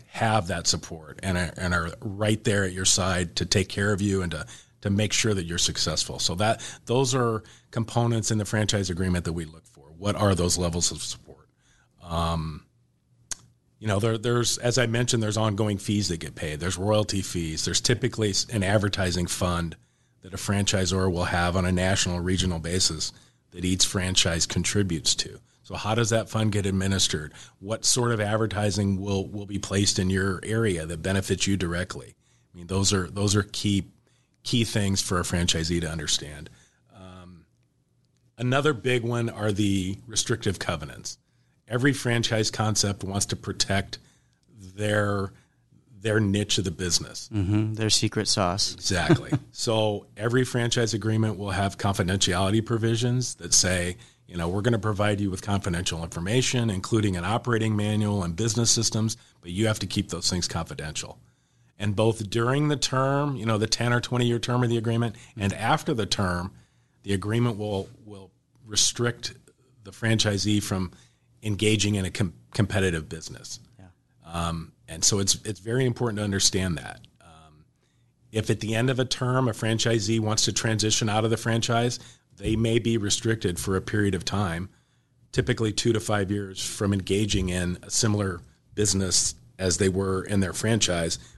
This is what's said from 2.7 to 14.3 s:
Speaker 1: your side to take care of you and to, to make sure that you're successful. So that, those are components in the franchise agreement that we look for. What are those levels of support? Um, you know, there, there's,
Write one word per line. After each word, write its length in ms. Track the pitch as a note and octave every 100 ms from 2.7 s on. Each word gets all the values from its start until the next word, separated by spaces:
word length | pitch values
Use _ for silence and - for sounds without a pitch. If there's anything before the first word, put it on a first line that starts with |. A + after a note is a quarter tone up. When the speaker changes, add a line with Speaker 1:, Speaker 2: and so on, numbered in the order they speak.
Speaker 1:
your 120 | F#2
side 500 | F2+ - F#2 F2+ F2 -
to 100 | F2
take 220 | G2+ F#2+
care 220 | - G2+
of 80 | G2
you 220 | G2+ F#2+
and 80 | F2+
to, 160 | D#2 G2 - - _
to 80 | G2+
make 220 | G2 G#2+
sure 220 | - A2+
that 100 | G2 E2
you're 120 | E2+
successful. 640 | - - - D#2 - -
So 160 | - E2+
that, 240 | G#2 A2 - - -
those 280 | B2 C3 C3
are 260 | A#2 A2 - - _
components 580 | B2 A2 A#2+ A#2+ A2+ -
in 80 | A2
the 60 |
franchise 460 | G2 G#2+ G#2 G#2 F2+
agreement 340 | F2 F#2 F2+
that 80 | E2+
we 120 | E2+
look 220 | D#2 D#2+ -
for. 200 | - D2 E2
What 160 | G2+
are 220 | G2+ G2+ F2
those 200 | F2+ F2
levels 360 | F2 E2+ E2
of 100 | D#2
support? 240 | - - - D2 _ _ _ _ _ _
Um, 640 | F2 E2 E2 E2 D#2+ D2+ - _ _ _ _ _ _ - - _ _ _
you 80 | G#2+
know, 120 | G2
there, 180 | A2+ A2
there's, 400 | A#2+